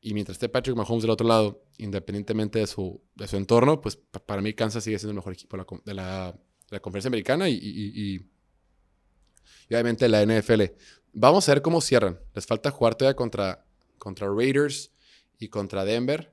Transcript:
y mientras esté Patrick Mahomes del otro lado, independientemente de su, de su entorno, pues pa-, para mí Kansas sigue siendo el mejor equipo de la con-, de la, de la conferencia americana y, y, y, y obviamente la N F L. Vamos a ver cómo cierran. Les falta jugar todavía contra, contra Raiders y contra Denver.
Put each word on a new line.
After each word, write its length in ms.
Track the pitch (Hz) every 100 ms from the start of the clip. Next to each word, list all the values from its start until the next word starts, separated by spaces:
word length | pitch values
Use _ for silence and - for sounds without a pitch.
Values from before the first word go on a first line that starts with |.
y 120 | 110
mientras 220 | 104 95 95
esté 120 | 120
Patrick 280 | 127 123 117
Mahomes 260 | 104 117
del 80 | 110
otro 160 | 110 117
lado, 380 | 113 104 - _ _
independientemente 800 | 107 98 95 101 101 110 107 110
de 80 | 104
su, 360 | - 92 92 _
de 140 | - 101
su 80 | 98
entorno, 440 | 98 117 127 156
pues 160 | 107 -
pa-, 280 | _ 98
para 180 | - 101
mí 120 | 104
Kansas 280 | 107 110 110
sigue 160 | 110 104
siendo 140 | 104
el 40 | 101
mejor 180 | 95
equipo 220 | 92 - 95
de 20 |
la 60 |
con-, 180 | 95 87
de 100 | -
la, 380 | 98 92 95 92
de 440 | 87 _ _ _ 101
la 40 |
conferencia 280 | - 98 113
americana 400 | 120 - 143 185
y, 60 |
y, 40 | 110
y, 540 | 101 95 104 107 101
y 60 | 95 - _ _ _ _ _ _ _ _ _ _ _ _ - _
obviamente 400 | 117 120 113 123
la 140 | 107
N 140 | 104 110
F 160 | -
L. 200 | 110 98 - - _ _
Vamos 360 | - 123 180 185
a 60 |
ver 80 | 143
cómo 180 | 156 165
cierran. 380 | - 123 101 87 -
Les 120 | - -
falta 240 | 113 143
jugar 240 | 139 113
todavía 220 | 113 135 131
contra, 500 | 120 - 95 - _ _ _ _
contra 280 | 101 92 101
Raiders 640 | 101 127 135 147 139 - _ _ _ _ _
y 100 | 107
contra 360 | 107 98 98
Denver. 480 | 98 113 123 151 165